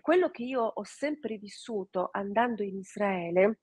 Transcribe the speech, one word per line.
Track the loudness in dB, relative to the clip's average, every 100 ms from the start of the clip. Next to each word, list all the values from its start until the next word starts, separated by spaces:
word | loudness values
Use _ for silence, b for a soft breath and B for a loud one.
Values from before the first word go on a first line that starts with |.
quello | 2 4 2
che | -2
io | -6 -2
ho | -2 -4
sempre | -12 -6 -4 -4 -8 -10
vissuto | -12 -18 -8 -6 -4 -4 -2
andando | -4 -2 0 0 0
in | -6 -6
Israele | -10 -2 -2 0 2 4 4 4